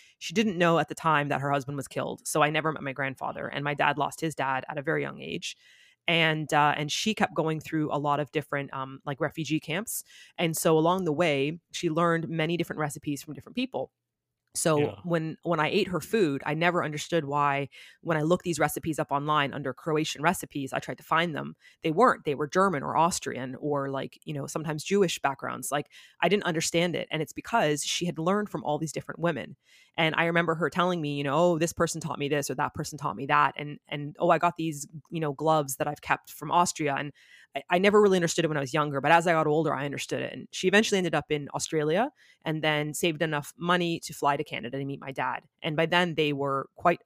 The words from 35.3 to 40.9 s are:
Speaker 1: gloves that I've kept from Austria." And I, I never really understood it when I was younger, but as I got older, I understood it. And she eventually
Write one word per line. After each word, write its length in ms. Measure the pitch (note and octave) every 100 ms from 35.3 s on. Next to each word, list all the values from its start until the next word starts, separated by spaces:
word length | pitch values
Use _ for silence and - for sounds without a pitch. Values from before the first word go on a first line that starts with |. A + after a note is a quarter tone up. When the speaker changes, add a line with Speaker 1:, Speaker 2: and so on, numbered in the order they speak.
Speaker 1:
gloves 440 | C#3 D#3 D#3 C#3 C3+
that 100 | D3
I've 140 | D3
kept 300 | - C#3+ -
from 200 | - D3+
Austria." 440 | E3 F3 - D3 C#3
And 160 | C#3+ - - - - -
I, 80 | -
I 80 | F3+
never 220 | G3+ G#3
really 160 | G#3 F#3
understood 280 | E3+ - D#3+
it 20 |
when 80 | D3+
I 40 |
was 120 | C#3
younger, 280 | D#3+ D3+ C#3
but 100 | C#3+
as 160 | E3+ E3+
I 40 |
got 160 | D#3+ D#3
older, 260 | D3+ D#3
I 120 | C3+ C#3+
understood 360 | C#3 - C3
it. 120 | B2+
And 140 | - -
she 160 | - F#3
eventually 300 | G3 G#3+